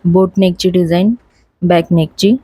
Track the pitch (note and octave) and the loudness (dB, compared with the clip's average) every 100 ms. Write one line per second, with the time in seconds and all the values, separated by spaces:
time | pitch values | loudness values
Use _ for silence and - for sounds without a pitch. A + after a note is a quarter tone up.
0 | F3+ F3+ F#3+ F#3+ F#3+ F3 F#3 F3+ E3+ F3 | 0 0 0 0 -2 -2 -2 -2 0 0
1 | G3+ A#3+ _ _ _ _ F3+ F3 E3 E3+ | 0 -4 _ _ _ _ 0 0 0 -2
2 | D#3 - G3 C4 | -2 -2 0 0